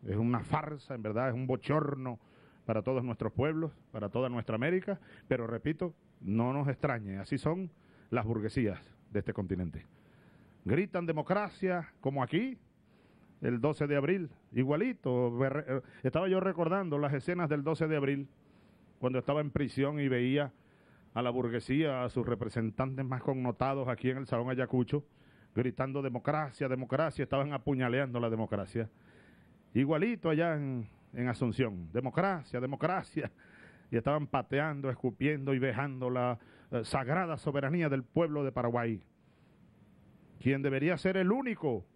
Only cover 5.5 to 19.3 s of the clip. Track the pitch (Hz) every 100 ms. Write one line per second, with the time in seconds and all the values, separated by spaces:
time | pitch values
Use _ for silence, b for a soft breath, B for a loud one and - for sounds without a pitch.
5.5 | 117 151 156 180 - _ _ 87 107 120
6.5 | 139 143 135 143 120 104 95 98 143 -
7.5 | 175 185 - B B B 120 107 113 107
8.5 | - 110 90 - - - 104 98 110 92
9.5 | 92 90 78 - B B B B B B
10.5 | B - 131 202 185 170 156 147 185 208
11.5 | - 190 180 156 - 139 139 123 160 254
12.5 | 254 - _ _ B B B B - 131
13.5 | 123 135 156 147 143 139 190 160 - _
14.5 | - 131 147 233 247 139 127 123 120 135
15.5 | 135 147 135 - B 131 156 190 185 185
16.5 | 165 165 190 185 147 147 139 123 180 165
17.5 | 147 143 160 160 151 139 139 143 - -
18.5 | B B B B _ 123 127 120